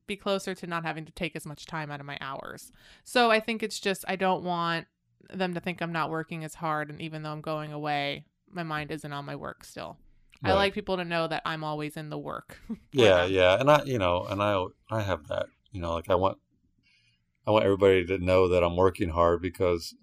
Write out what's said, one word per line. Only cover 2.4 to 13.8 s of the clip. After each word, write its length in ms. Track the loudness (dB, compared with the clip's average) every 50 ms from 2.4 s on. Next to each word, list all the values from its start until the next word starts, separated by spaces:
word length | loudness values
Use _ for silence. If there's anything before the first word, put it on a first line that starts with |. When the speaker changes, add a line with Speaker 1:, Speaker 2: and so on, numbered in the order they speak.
| -12 -14 -14 -16 -18 -20 _ _ _ -20 -20 _ _
Speaker 1:
So 260 | -2 2 4 4 6
I 80 | 4 2
think 220 | 2 -2 -4 -4
it's 160 | -4 -6 -6 -4
just, 240 | -2 -2 -4 -4 -4 -6
I 80 | -4
don't 260 | 0 2 0 0 0 -2
want 420 | -2 -2 -2 -2 -2 -2 -4 -6 _ _ _ _ _ _ _ _ -10
them 220 | -6 -4 -2 -2 -2
to 60 | -4
think 200 | -6 -6 -6 -4
I'm 120 | -4 -4
not 180 | -2 -2 -2 -2
working 320 | -2 -6 -6 -6 -8 -10 -10
as 100 | -12 -10
hard. 340 | -6 -4 -2 -2 -2 -4 -6
And 100 | -10 -10
even 220 | -10 -10 -10 -8
though 80 | -8 -8
I'm 80 | -10 -8
going 320 | -6 -6 -6 -6 -6 -8
away, 520 | -8 -6 -4 -4 -2 -2 -2 -4 -6 -8 -12 _ _ _ _ _
my 140 | -10 -10 -8
mind 260 | -6 -6 -6 -6 -8
isn't 220 | -8 -10 -10 -10
on 120 | -10 -10 -8
my 120 | -8 -10
work 280 | -8 -8 -10 -12 -12 -16
still. 320 | -16 -14 -12 -12 -12 -14 -16 _ _ _ _ _ _ _ -6 0
I 40 | 2
Speaker 2:
Right. 60 | 2
Speaker 1:
like 180 | 2 2 0 -2
people 220 | -4 -4 -2 -2
to 80 | -2 -2
know 240 | -2 -2 -2 -2 -2
that 140 | -4 -4 -4
I'm 160 | -6 -6 -6
always 340 | -6 -6 -4 -4 -6 -6 -8
in 140 | -10 -12 -10
the 80 | -10 -10
work. 420 | -8 -8 -10 -10 -12 -14 -20 -18 -14 -14
<laughs> 220 | -14 -14 _ _ 2
Speaker 2:
Yeah, 260 | 6 8 8 8 6
Speaker 1:
Right. 100 | 4 4
Speaker 2:
yeah. 280 | 4 6 6 6 6 6
And 120 | 6 6
I, 120 | 4 4